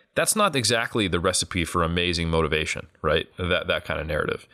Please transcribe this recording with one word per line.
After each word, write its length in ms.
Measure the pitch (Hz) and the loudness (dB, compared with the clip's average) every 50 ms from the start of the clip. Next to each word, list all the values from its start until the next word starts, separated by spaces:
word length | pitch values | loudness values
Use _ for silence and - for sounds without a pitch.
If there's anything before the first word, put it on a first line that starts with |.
| _ _ _ | _ _ _
that's 200 | - 139 - - | -2 0 0 2
not 200 | 220 208 196 151 | 2 2 2 2
exactly 520 | 135 117 104 120 113 117 - - 120 104 95 | 0 2 2 2 0 0 0 0 0 0 2
the 120 | 80 87 | 0 2
recipe 440 | 82 95 95 - - - - 92 82 | 2 2 0 0 -2 -2 -2 -2 -2
for 180 | - - 90 | 0 0 0
amazing 480 | 85 82 85 87 87 90 87 85 85 82 | 0 2 2 0 0 0 0 0 0 0
motivation, 580 | 80 82 80 76 76 78 76 - - - - - _ _ | 2 2 2 2 0 0 0 -2 -4 -8 -8 -14 _ _
right? 260 | - 78 76 82 - - _ - | 0 0 2 2 0 -4 _ -8
That, 300 | 92 85 90 82 80 90 | -2 0 0 0 0 0
that 180 | 87 78 - | -2 -2 -2
kind 140 | - 78 78 | -4 -6 -6
of 60 | 76 | -4
narrative. 420 | 78 76 76 78 - - - - _ | -4 -2 -2 -2 -2 -4 -6 -8 _